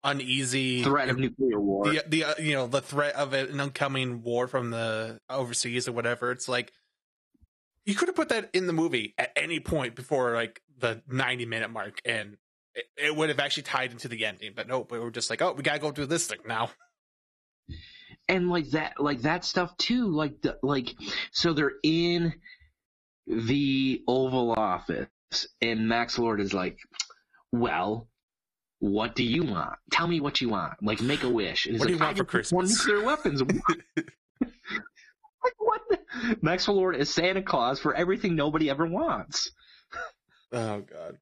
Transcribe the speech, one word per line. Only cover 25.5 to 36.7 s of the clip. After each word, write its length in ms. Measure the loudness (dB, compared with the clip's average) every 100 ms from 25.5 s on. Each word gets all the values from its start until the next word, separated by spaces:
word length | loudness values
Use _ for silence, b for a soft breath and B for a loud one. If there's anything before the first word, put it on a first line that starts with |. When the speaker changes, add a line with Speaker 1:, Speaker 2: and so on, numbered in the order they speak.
| _
Speaker 2:
and 260 | 0 2 2
Max 300 | 2 0 0
Lord 240 | 2 2
is 100 | 0
like, 260 | 0 -2 -6 -16 -10 -10 b b b _
"Well, 540 | 0 2 0 0 -4 -8 _ _ _ _ _ _ _
what 340 | 0 2 0
do 100 | 0
you 200 | 0 2
want? 340 | 0 -2 -4 -8 -2
Tell 160 | 0 2
me 140 | 2
what 220 | 0 0
you 80 | 0
want. 240 | 0 -2 -2
Like, 180 | 0 2
make 220 | 0 2
a 60 | 2
wish." 340 | 2 0 -2
And 100 | -2
he's 60 | 2
Speaker 1:
"What 80 | 2
do 60 |
Speaker 2:
like, 60 | 4
Speaker 1:
you 40 |
want 120 | 2 0
Speaker 2:
"I 60 |
Speaker 1:
for 160 | 0 0
Speaker 2:
just 140 | 2
want 140 | 2 4
Speaker 1:
Christmas?" 200 | 2 4
Speaker 2:
nuclear 200 | 2 2
weapons." 360 | 0 0 0
Speaker 1:
<laughs> 100 | 2 2 2 -2 -2 -6 -6 _ _ _ -4 B B B B B B _ -20 _
Speaker 2:
What? 40 |
Like, 100 | -2 2
what 220 | 0 0 0
the? 480 | -2 0 -4 -2 2
Max 240 | 2 2
Lord 300 | 2